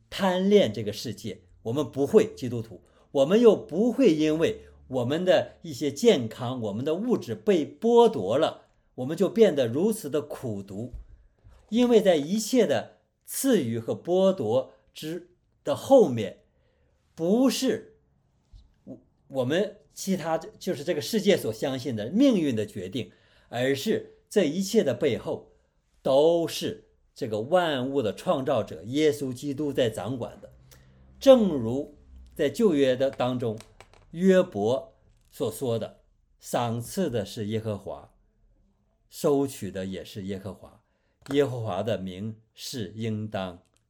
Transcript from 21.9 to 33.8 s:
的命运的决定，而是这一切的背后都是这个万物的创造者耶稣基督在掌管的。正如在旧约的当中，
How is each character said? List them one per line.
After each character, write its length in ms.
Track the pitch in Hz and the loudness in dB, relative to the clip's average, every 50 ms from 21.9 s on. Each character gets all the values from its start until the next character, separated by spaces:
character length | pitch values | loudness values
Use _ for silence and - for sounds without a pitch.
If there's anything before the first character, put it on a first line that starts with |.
| 117 | -6
的 120 | 104 104 | -6 -6
命 340 | 127 180 233 285 277 226 180 | -2 2 4 4 4 4 4
运 160 | 156 139 117 | 2 0 0
的 80 | 107 104 | -2 -4
决 240 | - - 104 90 95 | -6 -8 -10 -10 -8
定， 240 | 139 123 - - - _ _ _ _ _ _ _ | -8 -8 -8 -10 -14 _ _ _ _ _ _ _
而 260 | - 120 127 135 139 | -6 -2 0 0 0
是 440 | 135 - 226 165 - - - - _ _ _ | 0 0 -2 -2 -2 -4 -8 -18 _ _ _
这 160 | - 208 175 | 0 0 0
一 180 | 143 160 196 | 0 0 -2
切 200 | 190 - 233 214 | -4 0 0 2
的 120 | 160 135 117 | 2 2 0
背 220 | - 165 135 107 | 0 0 0 0
后 360 | 107 - 165 - - - _ _ _ _ _ _ _ _ _ _ _ | -2 -4 -6 -8 -8 -10 _ _ _ _ _ _ _ _ _ _ _
都 440 | - 143 131 143 151 165 170 170 165 | -2 2 4 6 6 6 4 2 0
是 420 | - - - 170 110 73 - - _ _ _ _ _ _ | -4 -6 -6 -6 -6 -8 -8 -14 _ _ _ _ _ _
这 120 | - 139 | -10 -8
个 140 | 110 107 104 | -4 -4 -4
万 480 | 117 139 180 180 175 160 143 127 127 139 | -2 0 2 2 2 2 0 -2 -2 -2
物 100 | 139 139 | -2 0
的 140 | 113 98 92 | 0 -2 -4
创 300 | - - 185 165 139 131 | -4 -2 -2 -2 0 0
造 180 | 151 135 110 | 0 0 -2
者 200 | 101 - 92 76 90 | -2 -4 -8 -14 -10
耶 260 | 110 131 147 156 151 | -4 0 2 2 2
稣 220 | 147 147 139 131 | 2 0 -4 -8
基 200 | 123 127 147 143 | -8 -8 -8 -8
督 200 | 135 135 151 143 | -6 -4 -4 -2
在 180 | 127 147 127 113 | 0 0 0 0
掌 260 | - - 90 113 135 | -2 -4 -6 -6 -6
管 240 | 110 104 - - - | -6 -8 -10 -12 -16
的。 120 | - - - - - _ - - _ _ _ _ - - - - | -20 -20 -20 -20 -20 _ -20 -20 _ _ _ _ -20 -20 -14 4
正 300 | - 269 262 240 214 180 | 8 8 8 8 6 2
如 480 | 151 131 110 113 127 139 - - - - - - - - - - - | 0 -2 -2 -2 -4 -4 -6 -8 -14 -20 -20 -20 -20 -20 -20 -12 -4
在 140 | - 151 135 | -2 -2 0
旧 260 | 143 - 226 196 156 | 2 2 4 4 4
约 200 | 139 135 131 127 | 4 4 4 4
的 160 | 117 135 139 | 2 0 0
当 280 | - - 127 127 127 120 | 0 -2 -2 -2 -2 -2
中， 200 | 123 113 107 117 - _ _ - | -4 -4 -6 -8 -12 _ _ -20